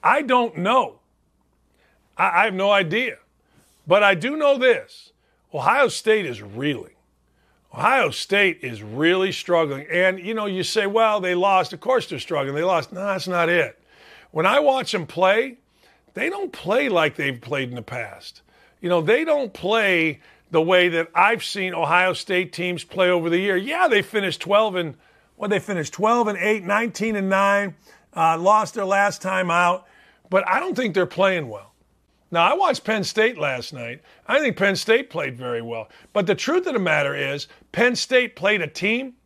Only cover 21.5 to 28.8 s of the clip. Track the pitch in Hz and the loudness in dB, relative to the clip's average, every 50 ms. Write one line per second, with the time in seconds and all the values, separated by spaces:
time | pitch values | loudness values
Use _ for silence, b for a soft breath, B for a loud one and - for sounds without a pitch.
21.5 | - 202 190 185 175 165 165 143 165 175 180 185 175 - - - 185 180 185 180 | -6 -6 -6 -6 -2 -2 0 2 2 4 4 2 0 -2 -4 -2 -2 -2 -2 -2
22.5 | - - 175 180 180 165 - _ - 180 185 180 180 175 165 170 170 180 190 202 | -6 -6 -6 -4 -6 -6 -10 _ 0 2 2 4 4 2 2 2 0 2 2 2
23.5 | 190 185 196 262 311 349 370 320 247 208 165 - - 214 196 185 156 - - 170 | 0 -2 -2 -4 -2 0 2 4 4 2 0 0 -4 -4 -2 -2 -4 -6 -4 2
24.5 | 202 208 220 214 185 180 175 156 127 b b b b b b b b _ 208 202 | 2 4 4 2 0 -4 -4 -6 -8 b b b b b b b b _ -4 -2
25.5 | 208 185 147 - 202 175 151 - - - 196 214 233 240 233 214 208 180 175 208 | -2 -2 -2 -4 -6 -6 -6 -6 -6 -2 0 2 2 2 2 0 -2 -2 0 0
26.5 | 214 214 185 175 202 214 233 233 - - 202 226 220 208 190 190 190 190 196 196 | 0 0 0 0 0 0 0 -2 -4 -4 -4 -4 -2 -2 0 0 2 2 4 4
27.5 | 202 202 202 190 151 b b b b b b b b 170 165 165 165 165 170 190 | 2 2 0 -2 -8 b b b b b b b b 0 2 2 2 2 2 4
28.5 | 214 214 214 156 - 226 | 4 4 2 -2 -6 -6